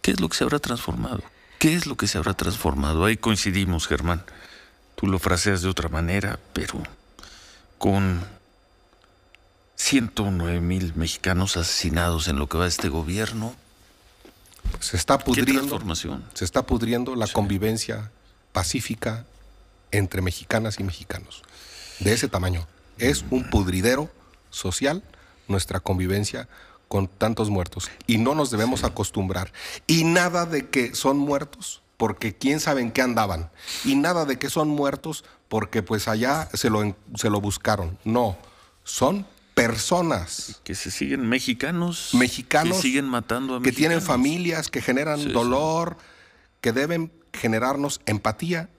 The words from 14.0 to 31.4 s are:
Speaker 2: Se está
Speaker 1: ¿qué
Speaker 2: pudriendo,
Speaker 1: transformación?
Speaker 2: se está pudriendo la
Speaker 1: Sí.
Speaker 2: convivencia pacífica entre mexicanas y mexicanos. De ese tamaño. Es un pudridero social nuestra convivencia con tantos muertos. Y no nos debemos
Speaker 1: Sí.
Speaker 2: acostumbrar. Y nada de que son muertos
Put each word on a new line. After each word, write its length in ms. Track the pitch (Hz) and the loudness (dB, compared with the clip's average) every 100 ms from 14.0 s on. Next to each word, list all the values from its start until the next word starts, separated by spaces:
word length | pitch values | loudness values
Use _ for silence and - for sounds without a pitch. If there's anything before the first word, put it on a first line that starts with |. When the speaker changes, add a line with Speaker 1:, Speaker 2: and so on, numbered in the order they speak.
| _ _ - _ - - - - | _ _ -20 _ -20 -8 -6 -4
Speaker 2:
Se 180 | - - | -4 -2
está 200 | - 135 | 2 2
Speaker 1:
¿qué 60 | |
Speaker 2:
pudriendo, 280 | - 123 131 135 | 2 2 4 2
Speaker 1:
transformación? 600 | 139 110 107 82 80 71 - | 0 -4 -4 -4 -6 -8 -10
Speaker 2:
se 100 | - | -6
está 220 | 92 135 120 | -2 -2 0
pudriendo 500 | 123 110 120 123 127 | -2 0 0 -2 -2
la 100 | 107 | 0
Speaker 1:
Sí. 60 | |
Speaker 2:
convivencia 800 | 117 101 98 107 110 - 110 107 - _ _ _ | 0 0 0 0 -2 -4 -6 -10 -16 _ _ _
pacífica 720 | - 90 131 - 110 120 113 - - - - - _ _ | -4 -2 -2 -4 -4 -4 -6 -10 -20 -20 -20 -20 _ _
entre 300 | 104 98 98 | 0 0 0
mexicanas 580 | 92 - - 113 110 - | -2 -4 -2 -2 0 -4
y 60 | |
mexicanos. 580 | 98 - - 82 - - - - - - - - | -6 -6 -10 -12 -12 -20 -20 -20 -20 -20 -20 -2
De 140 | 98 | 2
ese 160 | 117 139 | 2 2
tamaño. 380 | 98 90 87 82 - - - | 0 0 -2 -6 -14 -20 0
Es 260 | 120 143 - | 2 2 0
un 180 | 127 123 | -2 2
pudridero 600 | 107 92 92 104 131 156 - - - _ | 2 2 2 2 2 -2 -12 -20 -20 _
social 520 | - 98 - 139 170 - - - - - | -6 -4 0 0 0 -6 -20 -20 -20 -2
nuestra 320 | 98 - - | -2 0 -4
convivencia 680 | - 92 90 101 104 - - - - - _ | -2 0 0 0 -2 -6 -14 -20 -20 -20 _
con 200 | 101 98 | -2 -2
tantos 400 | - 110 113 107 | 0 0 2 0
muertos. 400 | 101 90 - - - - | 0 -2 -6 -12 -10 0
Y 120 | 113 | 2
no 160 | 117 | 2
nos 160 | 151 139 | 2 0
debemos 300 | 110 117 131 | 2 0 2
Speaker 1:
Sí. 60 | 123 | -2
Speaker 2:
acostumbrar. 680 | - - - 95 92 95 - - - - | -2 -4 -2 -2 -2 -6 -10 -14 -10 2
Y 180 | 165 | 4
nada 400 | 165 170 175 175 170 | 6 4 4 2 0
de 220 | 156 127 | -2 0
que 260 | 135 120 | 0 0
son 220 | - 135 139 | 0 2 2
muertos 640 | 143 143 | 2 0